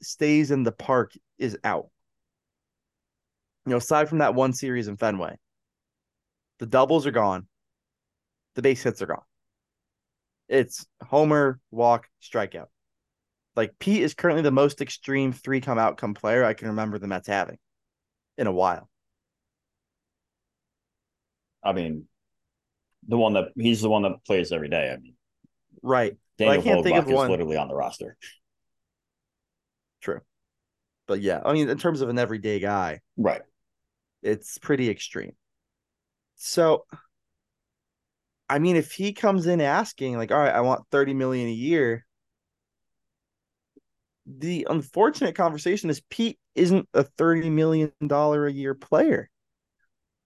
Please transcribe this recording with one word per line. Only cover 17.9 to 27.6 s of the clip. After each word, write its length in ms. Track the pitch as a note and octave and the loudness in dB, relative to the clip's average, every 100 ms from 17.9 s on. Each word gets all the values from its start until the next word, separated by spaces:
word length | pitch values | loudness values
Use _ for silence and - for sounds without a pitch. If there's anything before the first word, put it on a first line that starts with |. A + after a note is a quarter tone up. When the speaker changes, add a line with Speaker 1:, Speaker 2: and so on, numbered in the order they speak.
| _ _ _ _ - | _ _ _ _ -6
Speaker 1:
in 80 | A2 | -4
a 60 | |
while. 360 | F2+ F#2 F2 - _ _ _ _ _ _ _ _ _ _ _ _ _ _ _ _ _ _ _ _ _ _ _ _ _ _ _ | 0 0 -2 -10 _ _ _ _ _ _ _ _ _ _ _ _ _ _ _ _ _ _ _ _ _ _ _ _ _ _ _
Speaker 2:
I 100 | G2 | -2
mean, 340 | F#2+ E2 D#2 - _ _ _ _ _ _ _ _ _ - | -2 -4 -8 -12 _ _ _ _ _ _ _ _ _ -4
the 100 | A#2 | 0
one 140 | A2 | 2
that, 140 | G2+ - - | 2 -2 -2
he's 240 | A#2 A2 | 0 2
the 100 | G#2+ | 2
one 120 | G#2+ | 2
that 220 | G2 F#2 | 0 -4
plays 280 | - F#2+ E2 | -2 0 0
every 160 | E2 D2 | -4 -2
day. 240 | E2 C2+ | -2 -2
I 40 | C2 | -6
mean, 200 | B1+ _ _ _ _ _ _ _ | -14 _ _ _ _ _ _ _
Speaker 1:
Right. 340 | B2+ B2+ A2+ - _ - | 0 0 0 -4 _ 0
But 100 | A2+ | 4
I 80 | D3 | 4
Speaker 2:
Daniel 40 | |
Speaker 1:
can't 220 | A3+ F3 | 4 2
think 140 | F3 E3+ | 4 2
of 60 | C#3+ | 4
Speaker 2:
Vogelbach 20 | |
is 60 | |
Speaker 1:
one. 160 | C3+ B2+ | 2 2
Speaker 2:
literally 260 | F2+ D#2 | 0 0
on 100 | D#2 | -4